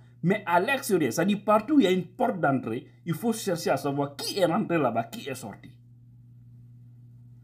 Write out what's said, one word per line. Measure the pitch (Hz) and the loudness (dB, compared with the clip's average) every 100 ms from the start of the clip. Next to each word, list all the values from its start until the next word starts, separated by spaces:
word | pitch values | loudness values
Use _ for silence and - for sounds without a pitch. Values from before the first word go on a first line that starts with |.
| - - | -20 -4
Mais | 165 208 - | 0 0 2
à | 175 | 2
l'extérieur, | 214 269 - 180 135 | 2 -2 0 2 2
c'est-à-dire | 113 180 202 - | 0 0 0 2
partout | 214 214 302 | 2 4 4
où | |
il | |
y | 190 | 4
a | |
une | 185 175 | 2 -2
porte | - 233 190 | -2 -2 0
d'entrée, | 151 131 117 117 - - - | 2 0 -2 -6 -8 -14 -8
il | |
faut | 160 233 | -4 -2
chercher | 220 202 165 185 | -2 -2 -2 0
à | 139 | 0
savoir | 143 139 139 - | 0 -2 -4 -4
qui | - 196 | -6 0
est | 170 | 2
rentré | 175 151 170 | 2 0 0
là-bas, | 127 113 | 0 0
qui | 113 - 139 | -4 -8 -10
est | 127 | -10
sorti. | 107 98 - - - - - - - - - - - - - - - - - - | -12 -16 -18 -20 -20 -20 -20 -20 -20 -20 -20 -20 -20 -20 -20 -20 -20 -20 -20 -20